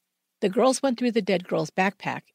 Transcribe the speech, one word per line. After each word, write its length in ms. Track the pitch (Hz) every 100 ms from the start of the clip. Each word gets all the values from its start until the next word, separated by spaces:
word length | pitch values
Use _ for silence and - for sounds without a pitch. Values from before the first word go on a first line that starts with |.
| _ _ _ _
The 80 | 202
girls 340 | 208 262 254
went 160 | 269 240
through 120 | 247
the 100 | 226
dead 260 | 196 185 180
girl's 240 | 175 156
backpack 520 | - 190 - 143 123 -